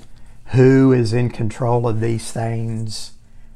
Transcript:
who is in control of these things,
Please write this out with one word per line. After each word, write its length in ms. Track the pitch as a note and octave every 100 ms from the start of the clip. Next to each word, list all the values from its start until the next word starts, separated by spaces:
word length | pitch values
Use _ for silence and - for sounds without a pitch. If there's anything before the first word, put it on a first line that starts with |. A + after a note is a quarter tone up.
| - - - - -
who 440 | C3 C3 C3+ C3+
is 220 | B2+ A2+
in 160 | A#2 A#2+
control 580 | - G#2+ - A#2+ A#2+ A#2+
of 140 | A2
these 300 | A#2 A#2 -
things, 800 | B2 A2+ A#2 A2+ A2+ A2 - - - - - -